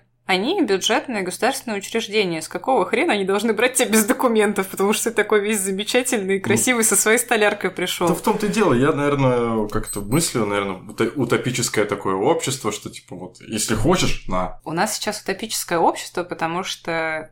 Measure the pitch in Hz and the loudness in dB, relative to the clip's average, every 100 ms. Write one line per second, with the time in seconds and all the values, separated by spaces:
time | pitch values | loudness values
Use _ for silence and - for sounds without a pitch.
0 | _ _ - 185 240 403 226 190 208 262 | _ _ -2 0 0 0 2 0 2 0
1 | 302 214 180 - 233 269 240 202 - 226 | -2 -4 -4 -2 -2 -2 -4 -8 -4 -4
2 | 220 214 190 160 - 175 254 254 180 226 | 0 0 0 -2 -6 -6 0 2 2 0
3 | 339 208 190 202 226 208 254 - 220 220 | 2 0 2 2 2 2 2 2 2 4
4 | 208 254 254 220 208 196 185 - 196 214 | 2 2 2 4 2 2 -4 0 0 0
5 | 226 220 208 214 208 214 190 190 214 247 | 0 0 2 2 2 -2 -2 -4 0 0
6 | 254 233 190 196 208 226 262 240 220 196 | 2 0 0 0 2 2 2 2 2 2
7 | 214 240 - 233 208 208 190 180 180 - | 4 2 2 2 2 2 -4 -4 -4 0
8 | 175 175 226 214 208 220 190 123 147 143 | 0 2 0 0 0 2 4 4 2 2
9 | 143 139 131 123 117 113 110 107 - 104 | 0 2 2 2 0 0 -2 -2 -4 -6
10 | 101 143 165 123 101 101 98 92 98 - | 0 0 2 0 0 0 -2 -6 -8 -2
11 | 110 - - 113 127 131 - 110 104 101 | -2 0 0 0 0 -2 -2 0 0 -2
12 | 101 95 123 165 135 131 107 - 107 - | -2 0 2 2 -2 -4 -4 -6 -8 -14
13 | - 87 90 - - 107 - 110 143 185 | -16 -16 -16 -16 -8 -4 0 2 4 4
14 | - - - 92 90 - 156 165 220 - | 4 2 0 -2 -2 -6 -6 -2 -2 -2
15 | 220 202 - 196 220 - - 170 170 - | -4 -6 -6 -6 -6 -6 -2 2 2 0
16 | - 185 175 165 165 170 190 - - 165 | -6 -8 -6 -4 -4 -4 -6 -8 -4 -4
17 | 160 156 - | -2 -6 -8